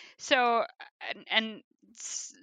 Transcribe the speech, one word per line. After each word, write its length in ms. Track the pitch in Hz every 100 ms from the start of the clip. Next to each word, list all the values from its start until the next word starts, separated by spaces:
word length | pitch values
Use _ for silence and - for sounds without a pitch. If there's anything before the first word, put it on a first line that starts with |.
| - -
So, 480 | - 269 240 233 - - 156 - 190
and, 160 | 208 -
and 300 | 226 220 214 - _ 202 -
s-, 380 | - - - -